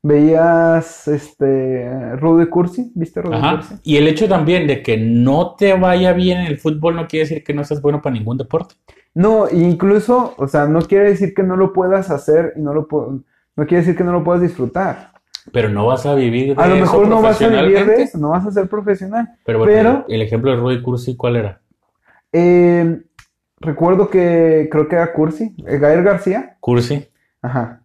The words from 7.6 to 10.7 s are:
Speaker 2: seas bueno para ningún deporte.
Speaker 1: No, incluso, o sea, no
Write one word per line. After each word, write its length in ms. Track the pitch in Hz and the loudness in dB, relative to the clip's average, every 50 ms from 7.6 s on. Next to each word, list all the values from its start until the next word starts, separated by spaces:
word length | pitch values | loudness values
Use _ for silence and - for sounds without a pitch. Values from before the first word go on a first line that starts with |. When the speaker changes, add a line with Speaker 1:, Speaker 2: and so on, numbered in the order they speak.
| 147 | -4
Speaker 2:
seas 180 | - 151 147 | -6 -6 -2
bueno 200 | 139 147 143 147 | -2 -2 -2 -2
para 120 | - 147 127 | -4 -4 -6
ningún 240 | 110 104 113 120 | -4 -6 -6 -6
deporte. 380 | 135 131 - - 165 175 - _ _ _ _ _ _ _ _ _ | -6 -6 -4 -6 -6 -6 -6 _ _ _ _ _ _ _ _ _
Speaker 1:
No, 340 | 165 185 214 220 220 196 165 | 0 2 2 4 2 0 0
incluso, 840 | - 175 170 175 175 165 185 196 202 214 208 226 247 247 240 - - | 0 2 2 2 0 0 2 2 2 2 2 2 0 0 0 -4 -6
o 100 | - 143 | -8 -6
sea, 180 | 135 - 151 147 | -2 0 0 0
no 140 | 147 | 2